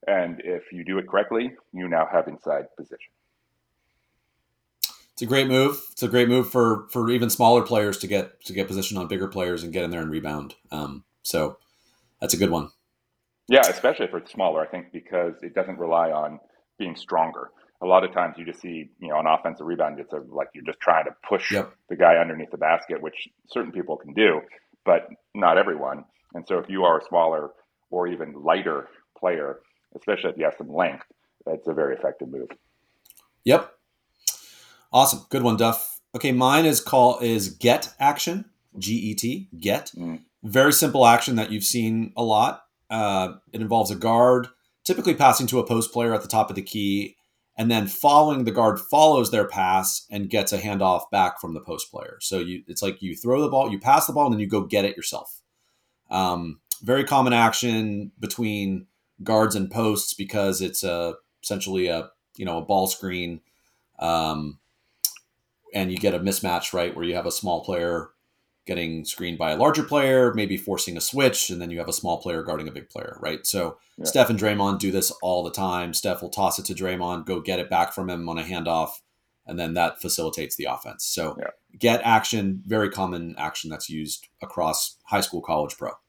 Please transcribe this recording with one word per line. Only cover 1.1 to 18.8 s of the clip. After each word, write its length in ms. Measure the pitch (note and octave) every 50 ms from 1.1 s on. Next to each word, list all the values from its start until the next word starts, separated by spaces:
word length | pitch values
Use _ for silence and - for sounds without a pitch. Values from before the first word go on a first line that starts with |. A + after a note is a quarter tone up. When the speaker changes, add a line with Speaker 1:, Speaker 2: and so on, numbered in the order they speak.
| - G2 G#2 - A2+ A2+ B2 B2+ - _ _ _
Speaker 1:
you 160 | - F#2 F#2 F2+
now 180 | E2 D#2+ D#2+ D#2
have 160 | F2 E2+ D#2+ D#2+
inside 380 | D2 - _ - D2 C#2 D2+ - _
position. 340 | - D2 _ - - - _ _ _ _ _ _ _ _ _ _ _ _ _ _ _ _ _ _ _ _ _ _ _ _ _ _ _ _ _ _ _ _ _ _ _ - - - - _ _ _
Speaker 2:
It's 80 | -
a 40 | B2
great 220 | A2 C3 C3+ C3+ C3
move. 320 | C3 C3 C3+ C#3+ C#3+ C#3+ - -
It's 100 | - -
a 60 | B2+ A2
great 200 | G2 B2+ B2 A#2
move 220 | B2 B2+ B2 A#2+
for, 360 | - B2+ A#2 A2+ A2 G#2+ - -
for 200 | - B2 A2+ A2+
even 200 | B2 B2 A#2+ A2+
smaller 320 | - - B2 A2+ A#2+ A#2+
players 340 | A2+ - A#2+ A2 G#2 G2+ G2 -
to 80 | -
get, 380 | F#2 G2+ G2 F#2 - _ _ _
to 80 | -
get 140 | F#2 F#2+ F#2+ F#2+
position 300 | F#2+ G2 F#2 - G#2 F#2+
on 100 | F2 E2
bigger 200 | G2+ F#2 F#2+ F#2+
players 360 | - G2 F2+ F2+ F2 D#2+ E2
and 80 | E2+
get 100 | D#2+ F#2
in 80 | F2 E2+
there 120 | F2 E2+
and 80 | D#2+ D#2
rebound. 440 | D#2 D#2+ D#2 D#2 D2+ D2+ C#2+ C#2+ - _ _ _
Um, 340 | D2+ D2+ D2+ C#2+ C#2+ C#2+ _ _ _ _
so 340 | _ - - - - - - _ _ _ _ _ _ _ _ _ _ _ _ _
that's 140 | - - -
a 20 |
good 140 | E2 G2 F2+
one. 200 | E2+ D#2+ D2 D2 _ _ _ _ _ _ _ _ _ _ _ _ _ _ _ -
Speaker 1:
Yeah, 140 | B2 C3+ B2
especially 400 | G#2 F#2 - - B2 D#3 - B2
if 80 | - -
it's 160 | F2 - -
smaller, 300 | - - F#2+ F2 D#2+ D#2
I 60 | D#2
think, 260 | - - F2+ F2 -
because 420 | - F2 - - G2 F2+ F2 E2+ E2 -
it 120 | - E2+ -
doesn't 240 | G2 F#2 F#2+ F#2 -
rely 320 | F2 E2 E2 E2 E2 E2
on 280 | D#2 D2+ D2+ D2+ D2+ D2 _ _ _ _ _ _ _ _
being 180 | G#2 F2+ D#2+
stronger. 540 | - - - F#2 E2 D#2+ D#2+ D2+ - B1+ - _ _ _ _ _ _
A 40 | F2+
lot 180 | F#2 F#2 F#2 F#2+
of 80 | F2+
times 240 | - F2+ F2 E2 D#2 E2+
you 60 | E2+
just 160 | E2 E2 -
see, 300 | - F#2 E2+ D#2+